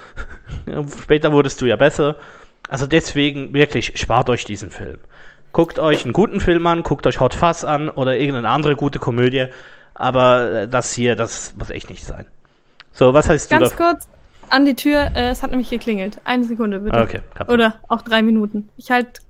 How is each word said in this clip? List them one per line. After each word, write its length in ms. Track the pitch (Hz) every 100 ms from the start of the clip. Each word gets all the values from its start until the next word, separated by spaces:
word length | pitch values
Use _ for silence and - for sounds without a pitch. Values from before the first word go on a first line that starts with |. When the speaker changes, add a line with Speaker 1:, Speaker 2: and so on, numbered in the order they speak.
| - - - - - - -
Speaker 1:
<laughs> 360 | 151 143 -
Später 280 | - 151 156
wurdest 300 | 143 139 -
du 40 | 127
ja 100 | 107
besser. 400 | 147 151 147 151 - - - _ -
Also 180 | 139 139
deswegen 680 | 160 - 147 147 143 131
wirklich, 400 | 139 143 123 - -
spart 340 | - 120 127
euch 160 | 120 -
diesen 260 | 104 87
Film. 260 | - - - - - - - -
Guckt 280 | - 165 -
euch 240 | 156 131
einen 100 | 127
guten 260 | 131 214 202
Film 260 | 185 170 170
an, 160 | 170
guckt 240 | - 147 135
euch 120 | -
Hot 140 | 127
Fuzz 300 | - 170 165
an 260 | 135 147 156
oder 280 | - 131 123
irgendeine 320 | 139 131 113
andere 260 | 139 151 139
gute 240 | 143 135
Komödie, 480 | - 120 123 135 127 - - - _
aber, 580 | - 127 127 127 123 117
äh, 160 | 107 104
das 260 | 127 -
hier, 220 | - 120 110
das 400 | 113 - - 98
muss 120 | 107
echt 200 | - -
nicht 140 | 90
sein. 220 | - - - - _ _ _ - - -
So, 180 | 127
was 140 | 143 156
heißt 240 | 151 -
du 80 | 311
Speaker 2:
Ganz 120 | -
Speaker 1:
da? 40 | -
Speaker 2:
kurz 320 | 339 - - - _ - -
an 160 | 262 285
die 100 | 240
Tür, 360 | 294 294 285 240
äh, 140 | 247
es 140 | 254
hat 80 | 262
nämlich 180 | 254 240
geklingelt. 500 | 233 233 202 196 -
Eine 220 | - 247 233
Sekunde, 340 | 233 214 196
bitte. 180 | 214 117
Speaker 1:
Okay, 240 | 113 - -
kein 140 | - -
Problem. 60 |
Speaker 2:
Oder 260 | 240 220 - -
auch 120 | 226
drei 200 | 233 220
Minuten. 480 | 220 220 208 208 208 -
Ich 120 | -
halt 300 | 247 240 -